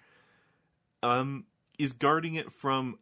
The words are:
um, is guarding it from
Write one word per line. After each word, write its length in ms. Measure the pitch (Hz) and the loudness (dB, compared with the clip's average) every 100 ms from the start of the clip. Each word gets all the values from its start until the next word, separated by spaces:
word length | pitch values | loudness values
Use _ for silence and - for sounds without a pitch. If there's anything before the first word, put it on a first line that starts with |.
| _ _ _ _ _ _ _ _ _ - | _ _ _ _ _ _ _ _ _ -2
um, 440 | 120 127 135 139 - _ _ - | 2 2 0 -6 -10 _ _ -4
is 140 | 139 | -4
guarding 440 | 123 143 160 165 | 2 2 2 0
it 160 | 160 - | -6 -8
from 460 | - 139 131 127 - | -4 0 0 -2 -6